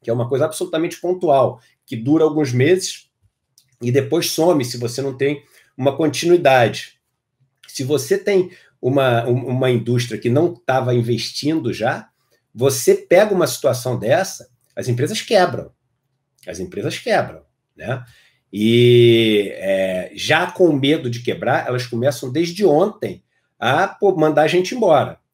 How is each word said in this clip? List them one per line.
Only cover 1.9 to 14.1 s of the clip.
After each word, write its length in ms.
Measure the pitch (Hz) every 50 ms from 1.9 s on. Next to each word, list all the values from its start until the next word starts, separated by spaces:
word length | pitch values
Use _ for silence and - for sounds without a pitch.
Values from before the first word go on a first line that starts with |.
| -
dura 260 | 113 110 131 147 160 160
alguns 300 | 156 151 156 151 127 120
meses 580 | 123 131 151 180 185 - - - - _ _ _ _ _ _ _ _ _ _ _ _ _ _ _ _ 120
e 80 | 120
depois 400 | 123 139 123 123 - 165 165 -
some 340 | - - 160 175 175 147 123
se 140 | - - 120
você 240 | 120 113 - - 135
não 140 | 139 127
tem 260 | 123 139 139 147 143 _ _ _ _ _ _ _
uma 200 | - 131 139 135
continuidade. 1040 | - 160 151 131 - - 175 175 175 147 135 135 127 120 107 - - - - _ _ _ _ _ _ _ _ _ _ _ _ _ _ _
Se 160 | _ - - 135
você 340 | 127 151 143 120 - 190
tem 360 | 202 - - 202 190 180 180 - - _ _ _ _ -
uma, 400 | 127 135 139 135 131 120 117 117
um-, 220 | 123 120 123 120 139
uma 220 | 123 127 131 127
indústria 480 | 127 113 - 117 120 120 120 - 113 110
que 120 | - 117
não 240 | 120 143 165 170 170
tava 400 | - _ - 131 131 127 123 123
investindo 760 | 123 117 123 120 107 - - - - - 143 160 160 127 117 92
já, 360 | - 104 120 151 196 220 _ _ _ _ _ _ _ _ _ _
você 400 | 107 120 139 135 - - - 196
pega 400 | 196 - _ 170 175 214 214 202
uma 120 | 180 165
situação 520 | 127 - - - 143 123 - - 127 120 101
dessa, 500 | 92 110